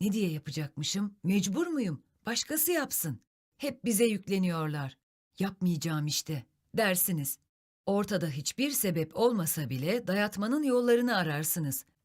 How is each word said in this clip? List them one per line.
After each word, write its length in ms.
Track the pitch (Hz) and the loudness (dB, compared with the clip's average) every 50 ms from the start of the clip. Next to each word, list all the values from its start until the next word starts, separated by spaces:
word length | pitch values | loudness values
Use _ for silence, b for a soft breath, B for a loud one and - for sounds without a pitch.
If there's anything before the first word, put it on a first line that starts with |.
"Ne 120 | 180 214 | -2 0
diye 180 | 196 226 202 175 | 2 2 0 0
yapacakmışım? 840 | 156 147 - 151 139 160 151 139 - - 151 - - 196 208 202 - _ | -2 -4 -6 -6 -6 -6 -6 -6 -6 -6 -4 -2 -2 -2 -4 -4 -6 _
Mecbur 440 | - 170 190 202 - 196 190 285 339 | 0 2 2 2 2 2 0 0 -2
muyum? 360 | 339 320 277 226 180 143 - _ _ _ _ - | 0 -2 -2 -2 -2 -4 -6 _ _ _ _ -8
Başkası 460 | 214 240 240 - - 302 311 - 349 | -6 -4 -4 -4 -2 0 0 2 2
yapsın. 480 | 349 320 269 - - - - 160 120 - _ _ _ _ _ _ _ | 2 0 0 -2 -4 -4 -4 -4 -6 -8 _ _ _ _ _ _ _
Hep 280 | - - 285 - - - | -6 -6 -6 -4 -4 -2
bize 200 | 247 220 196 240 | 0 2 4 4
yükleniyorlar. 920 | 226 214 190 - 180 196 190 185 180 165 160 156 156 147 147 139 131 - _ _ _ _ _ _ _ _ - | 4 2 0 -2 0 0 2 2 2 2 0 0 -2 -2 -4 -4 -6 -8 _ _ _ _ _ _ _ _ -4
Yapmayacağım 680 | 185 196 190 - 185 180 170 147 - 165 160 151 147 | -4 -4 -2 0 0 2 2 0 0 -2 -2 -2 -2
işte." 400 | 151 - - - - 160 135 - _ _ _ _ _ - | -2 -2 -4 -4 -4 -6 -6 -8 _ _ _ _ _ -2
dersiniz. 640 | 190 220 196 185 180 - - 175 156 139 - - - _ _ _ _ _ _ _ _ _ | 0 2 2 2 2 0 0 0 -2 -2 -4 -6 -8 _ _ _ _ _ _ _ _ _
Ortada 420 | - 202 202 202 202 208 175 170 156 | 0 2 2 2 0 0 0 0 -2
hiçbir 420 | 127 151 147 - - - 269 294 | -4 -4 -6 -4 -2 -2 -2 0
sebep 460 | 277 - - 190 160 165 156 160 - | 0 0 0 0 0 0 -2 -2 0
olmasa 540 | - 226 247 240 202 160 151 - 160 151 113 | 2 2 2 2 2 0 -2 -2 -2 -4 -4
bile 360 | 131 123 135 165 214 247 208 | -4 -2 0 0 0 0 0
dayatmanın 560 | 262 277 208 208 208 - 190 202 226 269 302 | 0 0 0 0 0 -2 -4 -2 0 0 0
yollarını 540 | 302 269 247 247 240 240 240 233 240 247 226 | 2 2 2 4 4 6 4 4 4 2 2
ararsınız. 680 | 190 170 160 147 147 156 - - 175 156 139 131 - - _ _ _ | 2 0 0 0 -2 -2 -2 -2 -2 -2 -2 -4 -4 -8 _ _ _